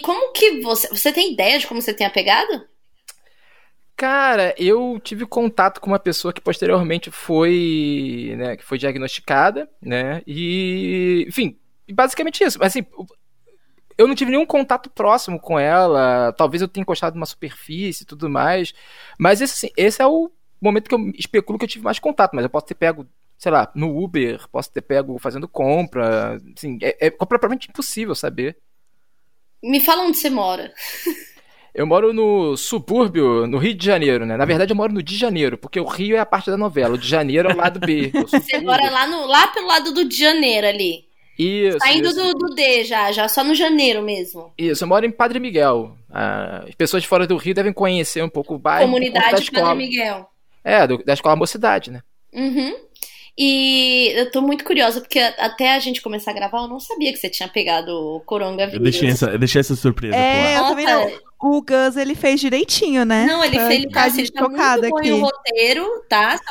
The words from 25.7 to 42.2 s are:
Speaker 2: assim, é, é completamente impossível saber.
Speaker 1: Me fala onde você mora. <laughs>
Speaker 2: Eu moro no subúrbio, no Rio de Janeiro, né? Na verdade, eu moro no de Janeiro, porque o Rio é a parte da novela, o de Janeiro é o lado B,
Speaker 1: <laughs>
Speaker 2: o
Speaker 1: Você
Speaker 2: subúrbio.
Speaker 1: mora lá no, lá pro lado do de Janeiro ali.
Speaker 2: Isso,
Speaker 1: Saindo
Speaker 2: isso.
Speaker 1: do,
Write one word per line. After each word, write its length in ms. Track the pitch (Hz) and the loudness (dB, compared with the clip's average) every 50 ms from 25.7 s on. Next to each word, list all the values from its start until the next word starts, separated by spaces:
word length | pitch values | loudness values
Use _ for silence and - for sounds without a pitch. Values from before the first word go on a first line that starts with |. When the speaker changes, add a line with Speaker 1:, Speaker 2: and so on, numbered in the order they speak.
| 147 160 - - - 127 117 113 113 110 110 110 113 110 - 127 - | 2 2 0 -2 -2 -2 0 2 2 0 0 -2 -6 -10 -14 -18 -18
Speaker 2:
assim, 220 | - - 147 127 110 - | -14 -12 -10 -8 -4 -2
é, 240 | 131 - - 233 | -2 0 2 0
é 40 | - | 0
completamente 580 | - - 185 - 240 233 - 208 254 254 - - | 0 0 -4 -2 0 0 0 0 -2 -4 -8 -10
impossível 460 | - - 269 - - 214 226 208 160 | -10 -10 -8 -8 -6 -6 -6 -6 -6
saber. 400 | - - 143 - - 127 147 165 _ _ _ _ _ _ _ _ _ _ _ _ _ _ _ _ _ _ _ _ _ - | -6 -6 -8 -6 -6 -6 -6 -8 _ _ _ _ _ _ _ _ _ _ _ _ _ _ _ _ _ _ _ _ _ -4
Speaker 1:
Me 160 | 233 277 277 | -2 0 2
fala 240 | - - 330 359 359 | 4 4 4 4 2
onde 160 | 339 311 - | 0 0 0
você 100 | - 294 | 0 -2
mora. 460 | 269 226 196 185 185 185 - - - - - - - - - | 0 0 0 -2 -2 -4 -6 -12 -14 -14 -14 -12 -10 -8 -6
<laughs> 180 | 349 311 - - - - - - _ _ _ - - - | -6 -6 -8 -10 -20 -20 -20 -20 _ _ _ -20 -12 -6
Speaker 2:
Eu 140 | - 147 156 | -4 0 2
moro 240 | 165 190 220 220 226 | 2 4 4 4 2
no 440 | 220 220 208 208 196 175 151 139 | 2 2 2 2 2 2 0 -2
subúrbio, 920 | 131 - - 240 220 - - 202 247 240 202 170 165 143 127 117 113 117 120 | -4 -4 -4 -6 -4 -2 0 2 2 2 2 2 2 4 4 4 4 2 0
no 100 | 131 135 | 0 0
Rio 160 | 151 226 226 | 0 0 -2
de 100 | 175 175 | 0 0
Janeiro, 400 | 196 202 170 151 139 127 120 113 | 2 2 2 2 2 2 2 0
né? 120 | 113 110 | -2 -2
Na 80 | 117 139 | 0 2
verdade, 260 | - 170 160 190 196 | 2 2 2 2 2
eu 60 | 220 | 0
moro 160 | 202 208 220 208 | 0 0 -2 -2
no 100 | 196 156 | -4 -6
de 140 | 151 190 | -6 -6
Janeiro, 420 | 208 247 233 190 165 147 127 120 - | -4 -2 -2 0 0 0 0 -2 -4
porque 220 | - - - 180 | -8 -6 -6 -4
o 40 | 170 | -4
Rio 300 | 165 - - 190 208 220 | -4 -4 -4 -2 0 2
é 60 | 220 | 0
a 40 | 214 | 0
parte 240 | 214 - 196 - - | 0 -4 -6 -4 -4
da 80 | 190 | -4
novela, 380 | 196 214 208 151 143 127 117 120 | -4 -4 -4 -2 0 0 0 0
o 40 | 123 | -2
de 100 | 123 123 | -2 -2
Janeiro 420 | 147 160 151 135 139 160 180 185 | -2 0 0 0 0 2 2 0
é 20 | 180 | 0
o 40 | |
lado 240 | 175 170 180 175 185 | 0 0 -2 -2 -2
B, 320 | 175 165 156 151 139 135 - | -4 -2 -2 -2 -2 -2 -2
Speaker 1:
<laughs> 0 | |
Speaker 2:
o 60 | 294 302 - | -4 -2 0
Speaker 1:
Você 100 | - 269 - | 0 0 0
Speaker 2:
subúrbio. 200 | - 269 294 302 254 | 0 -4 -4 -2 0
Speaker 1:
mora 200 | 254 262 277 269 262 | 0 2 2 0 0
lá 160 | 254 269 294 | 0 -2 -2
no, 180 | 339 330 285 | -2 -4 -2
lá 220 | 262 269 294 349 - | 2 4 4 4 4
pro 180 | - 440 370 | 2 -2 0
lado 260 | 359 330 320 277 330 277 | 2 2 2 0 0 -2
do 120 | 339 349 | -2 -2
de 120 | 254 - | -2 0
Janeiro 520 | - 294 302 320 320 285 254 226 214 208 208 | 2 2 2 4 4 2 2 2 2 2 0
ali. 380 | 202 202 196 175 165 165 - _ _ _ _ _ - | 0 0 -2 -4 -4 -6 -10 _ _ _ _ _ -6
Speaker 2:
Isso, 440 | - 160 185 196 208 202 196 180 - | -4 -2 -2 0 0 0 0 2 2
Speaker 1:
Saindo 260 | 262 269 294 320 - 349 | 2 2 2 2 2 0
Speaker 2:
isso. 60 | 320 | 0
Speaker 1:
do, 160 | 359 | 0